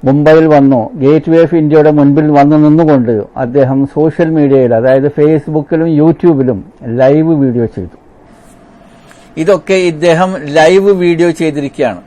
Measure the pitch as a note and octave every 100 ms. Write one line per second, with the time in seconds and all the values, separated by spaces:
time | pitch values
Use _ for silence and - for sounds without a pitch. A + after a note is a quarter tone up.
0 | C3+ C#3 D3+ D#3+ D#3+ D3+ C#3 C3 A2 F#3
1 | C3+ D#3 D#3 E3 E3 E3 D#3 D#3 D3+ D3+
2 | C#3+ C#3+ D3+ D3 C#3+ D3+ D3+ D3+ D#3+ C#3+
3 | A#2 A2+ G2+ - B2+ C3+ C3 C3+ C#3 -
4 | D#3 D3+ E3 D#3+ C#3+ C3+ B2+ A2+ B2+ C3+
5 | C#3 C#3+ D3+ D#3+ D3 D#3 D3 E3 E3 D#3
6 | D#3+ D#3+ F3 D3 C3 G#2+ - _ B2+ A#2
7 | C3 D3 D#3+ D#3+ C3+ A#2+ A2+ - F2+ -
8 | _ _ _ - _ - _ _ _ -
9 | - - - - D#3+ F#3 - F#3+ F3+ D#3
10 | E3+ E3 F#3 F#3 D3+ D3+ D#3 F#3+ G3 G3
11 | F3 E3+ F3 E3 D#3+ D3 C#3 - C3+ F2+